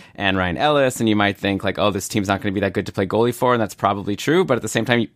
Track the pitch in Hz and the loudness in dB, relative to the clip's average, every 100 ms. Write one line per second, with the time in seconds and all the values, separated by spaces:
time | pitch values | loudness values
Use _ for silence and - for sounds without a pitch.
0 | - - 98 95 90 - 147 147 131 - | -12 -4 0 0 0 0 2 2 2 2
1 | 117 104 101 98 98 95 98 90 104 98 | 2 2 2 0 -2 -2 -2 0 0 0
2 | - 110 98 98 104 98 98 95 92 - | -4 -2 -2 -2 -2 -2 -2 -2 -4 -4
3 | 95 104 120 120 127 120 104 - 101 101 | -2 0 0 0 0 0 -2 -2 0 0
4 | 95 101 - 165 160 117 107 123 110 120 | -4 -4 0 2 2 0 -2 -2 0 0
5 | 110 | 0